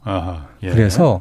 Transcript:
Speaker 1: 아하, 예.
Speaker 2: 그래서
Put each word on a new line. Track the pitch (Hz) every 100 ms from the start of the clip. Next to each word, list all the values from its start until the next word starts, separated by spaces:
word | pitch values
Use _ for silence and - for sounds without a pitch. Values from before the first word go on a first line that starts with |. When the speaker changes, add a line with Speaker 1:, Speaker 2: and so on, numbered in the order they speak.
Speaker 1:
아하, | 107 95 87 82 73 -
예. | 92
Speaker 2:
그래서 | 113 104 110 160 92